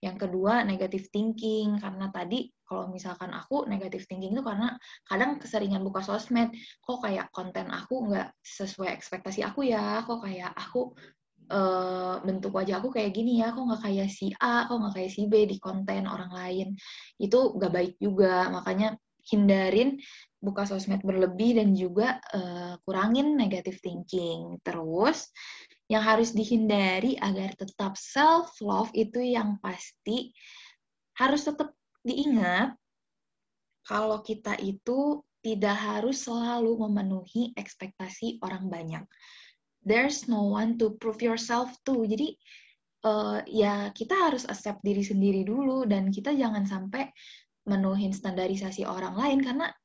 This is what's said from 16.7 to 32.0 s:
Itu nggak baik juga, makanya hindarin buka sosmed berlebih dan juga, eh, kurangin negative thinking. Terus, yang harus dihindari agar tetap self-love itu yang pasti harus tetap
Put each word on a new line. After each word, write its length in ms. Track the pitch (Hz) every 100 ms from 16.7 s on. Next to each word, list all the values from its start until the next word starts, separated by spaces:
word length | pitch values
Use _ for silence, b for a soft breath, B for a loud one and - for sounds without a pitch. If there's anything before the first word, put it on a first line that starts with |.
| 196 B B B _
Itu 320 | 196 233 262
nggak 160 | 190 190
baik 220 | 175 180 -
juga, 480 | 202 190 190 180 185
makanya 480 | 185 180 190 214 220 _ _
hindarin 800 | - 208 202 190 190 190 254 277 B B B _
buka 240 | 202 196 202
sosmed 320 | 196 196 196 196
berlebih 480 | 190 185 185 226 233
dan 160 | 208
juga, 480 | 185 180 180 240 262 - 202
eh, 400 | 180 175 175 175
kurangin 560 | - 190 208 240 294 294
negative 400 | 214 185 175 190
thinking. 800 | 185 175 180 185 170 165 170 180
Terus, 720 | - 170 160 165 233 320 - B B B B B _
yang 160 | 220
harus 320 | 214 220 233 214
dihindari 800 | 214 233 220 208 190 185 233 262
agar 400 | 202 190 190 190
tetap 400 | 196 - 196 196
self-love 960 | - 269 302 330 339 - 208 190 226
itu 320 | - 214 240
yang 320 | 247 240 208 202
pasti 720 | 196 185 - _ - 233 262 B B B B B _ _ _ -
harus 320 | 262 294 285
tetap 240 | 294 294 _ _ _